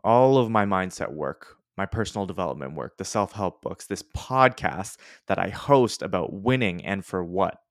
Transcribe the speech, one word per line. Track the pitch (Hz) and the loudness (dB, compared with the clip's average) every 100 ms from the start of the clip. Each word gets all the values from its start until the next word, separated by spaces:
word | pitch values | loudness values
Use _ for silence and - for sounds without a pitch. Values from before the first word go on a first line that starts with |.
All | 101 120 131 135 | 6 6 8 6
of | 117 | 4
my | 110 101 | 2 2
mindset | 95 92 - - | 0 -2 -6 -8
work, | 73 69 80 - _ _ - | -4 -6 -6 -16 _ _ -8
my | 98 | -4
personal | 117 107 107 92 | -2 -4 -4 -6
development | 90 87 65 67 80 | -4 -4 -4 -8 -8
work, | 60 _ | -10 _
the | 98 | -4
self-help | 110 98 107 92 - | -2 -2 -2 -6 -4
books, | - - - | -10 -10 -10
this | 98 | -10
podcast | - - - 131 131 127 87 76 98 - - - - | -8 -12 -4 4 4 4 -4 -4 -10 -14 -20 -20 -4
that | 95 | -2
I | 92 | -2
host | - - 139 117 - | -4 4 6 6 0
about | - 92 78 | -4 -2 -4
winning | 98 107 131 107 87 | -4 0 2 0 -2
and | - 98 - | -6 -6 -4
for | 95 | -6
what? | 87 90 92 - _ | -4 0 0 -2 _